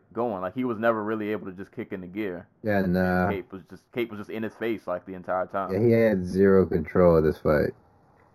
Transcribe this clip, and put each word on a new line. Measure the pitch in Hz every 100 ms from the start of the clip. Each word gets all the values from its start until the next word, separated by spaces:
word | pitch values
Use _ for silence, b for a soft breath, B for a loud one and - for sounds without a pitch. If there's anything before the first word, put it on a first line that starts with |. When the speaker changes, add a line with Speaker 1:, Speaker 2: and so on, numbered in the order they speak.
| _
Speaker 1:
going. | 104 120 98
Like, | 92
he | 127
was | 127 107
never | 117 110
really | 107 110 104
able | 104 92
to |
just | 92 92
kick | - 104
into | 98 90
gear. | 95 104 87 87 _
Speaker 2:
Yeah, | 107 101 92
nah. | 90 92 90 90
Speaker 1:
Cape | 101 -
was | 95 -
just, | 92 _
Cape | 120 113
was | 104
just | 101
in | 110
his | 110
face, | - 113 104 -
like, | 90
the | 95
entire | 92 87 92 90
time. | 98 92
Speaker 2:
Yeah, | 95
he | 117
had | 113 113 98
zero | 90 90 98 95
control | 87 87 76 95 87 82
of |
this | 78 71
fight. | - 73 - - _ _ _ _ _